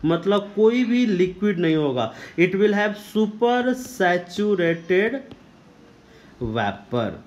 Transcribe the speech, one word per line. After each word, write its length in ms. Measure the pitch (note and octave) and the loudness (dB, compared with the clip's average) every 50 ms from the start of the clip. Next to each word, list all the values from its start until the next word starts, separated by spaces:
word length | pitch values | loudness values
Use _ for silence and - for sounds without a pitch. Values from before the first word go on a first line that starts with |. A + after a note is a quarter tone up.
| - | 2
मतलब 480 | D#3 E3+ E3 E3+ F#3+ G3+ G3+ G3+ G3+ - | 0 0 0 2 0 0 0 0 -4 0
कोई 280 | G#3 G#3+ A3 A#3+ B3 B3 | 4 4 4 4 4 0
भी 200 | A3 A#3+ B3 B3 | 2 2 2 2
liquid 520 | G#3+ G3 F3 F#3 F3+ F3+ - G3+ G#3 G3 E3+ | 2 2 2 2 0 0 -2 -2 0 0 2
नहीं 180 | F3 D#3+ D#3+ | 2 2 2
होगा, 360 | D#3 D3+ C#3 B2+ B2 A2+ A2 - - - - - - | 2 2 0 0 -2 -4 -4 -6 -14 -18 -10 0 0
it 200 | F3 F3+ F#3+ F#3+ | 2 2 4 2
will 140 | G#3 G#3+ G3+ G#3 | 2 2 2 2
have 180 | G#3 G#3+ G3+ - - | 0 -2 -4 -8 -14
super 680 | - - G#3+ A3 G#3 G#3+ - A#3 A#3+ A#3+ B3 B3 B3+ B3+ B3+ - | -6 0 0 0 0 0 0 0 2 2 2 0 -2 -2 -4 -8
saturated 1300 | - - - F#3+ F3 F3 F3 F3+ - - - G#3 G#3 G3+ F3+ F3 E3 E3+ E3+ - - F3+ F#3 G#3 A#3 B3+ C4+ - - - - - - - - - - - - - - - - - - - - - - - - | -14 -4 0 2 2 2 0 -4 -6 -4 -2 0 0 2 2 2 0 0 -2 -2 0 2 2 2 0 -4 -6 -10 -14 -20 -20 -20 -20 -20 -20 -20 -20 -20 -20 -20 -20 -20 -20 -20 -20 -20 -20 -20 -20 -12 -10
vapor। 680 | B2 A2 G#2+ A#2 G#2 G2+ G2+ - - - B2 B2 A2+ G2 D#2 - - | -8 -4 -2 -2 -2 -2 -4 -6 -10 -6 -4 -4 -2 -4 -6 -10 -18